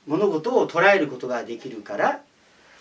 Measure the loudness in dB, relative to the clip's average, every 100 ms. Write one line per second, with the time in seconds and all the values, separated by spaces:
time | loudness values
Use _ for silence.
0 | -4 0 2 0 0 2 2 4 4 4
1 | 2 -6 -6 -6 -6 -10 -10 -12 -10 -2
2 | -2 -2 -10 _ _ _ -20 -20